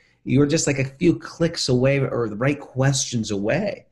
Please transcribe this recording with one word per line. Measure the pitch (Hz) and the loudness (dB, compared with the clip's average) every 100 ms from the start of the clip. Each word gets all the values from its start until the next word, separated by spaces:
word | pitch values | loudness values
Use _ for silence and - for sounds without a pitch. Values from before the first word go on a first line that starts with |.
| _ _ | _ _
you | - 127 | 0 2
were | 143 | 4
just, | 160 156 | 2 0
like, | 139 | -2
a | |
few | 135 - 175 156 | -4 0 0 0
clicks | - - 165 170 - | -6 -2 -2 -2 0
away | 127 131 139 | 2 2 2
or | 131 117 113 | 0 -2 -4
the | 104 | 0
right | 135 143 | -2 -2
questions | - 123 135 135 - 120 104 | -6 0 0 0 -2 -4 -2
away. | 101 101 143 202 - _ | -2 -2 -2 -2 -8 _